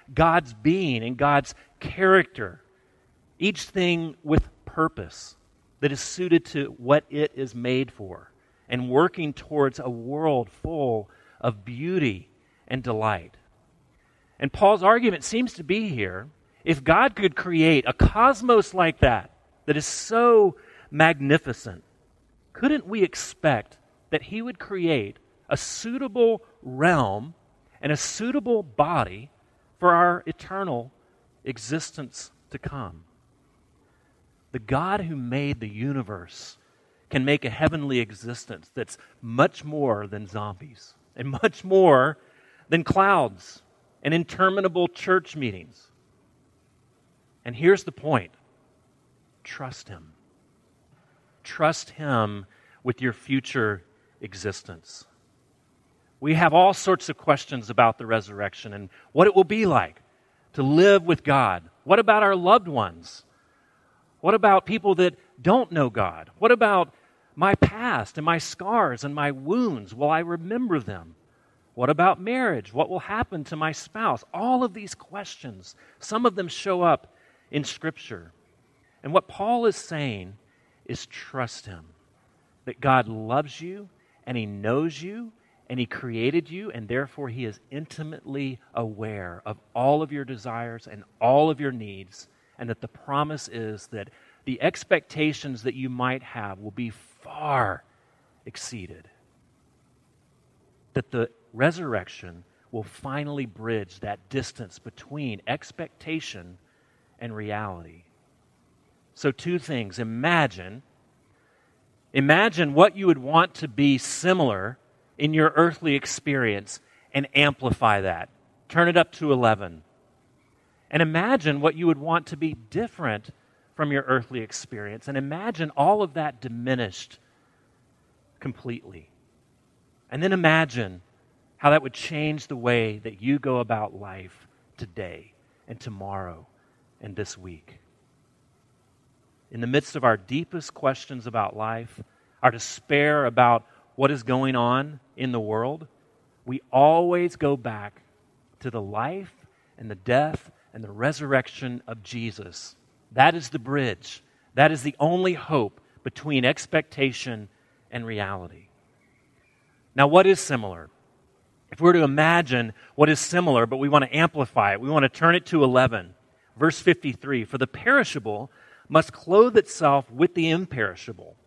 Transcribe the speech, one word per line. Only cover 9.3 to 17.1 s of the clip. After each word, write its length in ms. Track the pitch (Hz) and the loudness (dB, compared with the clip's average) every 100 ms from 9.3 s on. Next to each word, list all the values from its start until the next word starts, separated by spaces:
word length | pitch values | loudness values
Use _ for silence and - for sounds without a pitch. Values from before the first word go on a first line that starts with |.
towards 440 | 131 - 151 139 127 | -8 -6 0 0 0
a 120 | 127 | -8
world 580 | 117 117 147 160 131 113 | -8 -8 -2 0 0 -2
full 640 | _ 156 160 131 110 101 _ _ _ | _ -8 -4 -2 -2 -6 _ _ _
of 280 | 123 104 98 | -6 -4 -10
beauty 640 | 120 165 185 139 95 - _ _ _ - | -10 -4 0 0 -2 -10 _ _ _ -10
and 160 | 131 | -8
delight. 540 | 123 110 110 95 82 _ _ _ _ _ _ _ _ _ _ - | -4 -2 -2 -2 -6 _ _ _ _ _ _ _ _ _ _ -8
And 120 | 139 | -6
Paul's 320 | - 202 208 | 4 4 6
argument 400 | 190 233 233 165 | 6 4 4 -2
seems 300 | - 226 247 | -4 -4 -4
to 100 | - | -6
be 240 | 151 202 214 | -4 -2 -2
here, 400 | 127 95 92 139 _ _ _ | -4 -4 -6 -14 _ _ _
if 180 | 160 151 | -2 -2
God 320 | 131 175 262 | 4 4 4